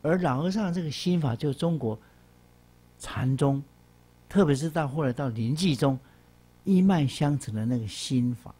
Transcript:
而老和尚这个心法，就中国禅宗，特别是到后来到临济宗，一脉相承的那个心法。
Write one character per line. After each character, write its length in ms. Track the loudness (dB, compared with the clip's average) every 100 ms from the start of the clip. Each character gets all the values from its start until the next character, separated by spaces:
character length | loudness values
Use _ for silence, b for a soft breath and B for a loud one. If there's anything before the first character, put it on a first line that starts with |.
而 160 | 0 0
老 240 | 0 0
和 80 | 0
尚 220 | -2 -2
这 80 | -2
个 100 | -4
心 300 | -4 0 0
法， 140 | 0
就 180 | -2 -4
中 240 | -2 -2 0
国 220 | -4 -6 b b b b _ -20 _ _ -20 _
禅 360 | -10 -4 -2 2
宗， 240 | 2 0 -6 _ _ _ _ _ _
特 160 | 4
别 100 | 4
是 160 | 4 0
到 160 | -2 -2
后 160 | 0
来 100 | -2
到 160 | 0 -4
临 280 | -2 -2 0
济 180 | 0
宗， 240 | 2 2 0 b b b b _ _
一 180 | 2 4
脉 240 | 6 4
相 320 | 2 0 0 0
承 160 | -4
的 140 | -4 -2
那 120 | -2
个 100 | -4
心 440 | -10 -2 0 0
法。 220 | -4 -12